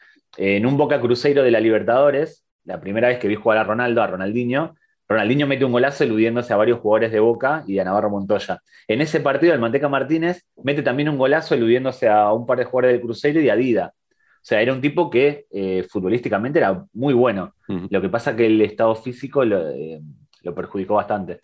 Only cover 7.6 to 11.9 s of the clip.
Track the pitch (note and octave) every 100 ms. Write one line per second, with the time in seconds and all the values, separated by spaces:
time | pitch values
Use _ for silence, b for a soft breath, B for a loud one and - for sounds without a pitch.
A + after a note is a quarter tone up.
7.6 | G2 G2 F#2 G#2 G#2+ G2+ G2 G2+ - F2+
8.6 | _ b b A#2 D3+ D#3+ C#3 C3+ E3+ C#3+
9.6 | A#2 C3+ C#3+ C3+ C3 D#3+ E3+ F3+ _ -
10.6 | C3 C#3+ B2+ C3 D3+ C#3 C3 D#3 - C3+
11.6 | A2+ B2 C3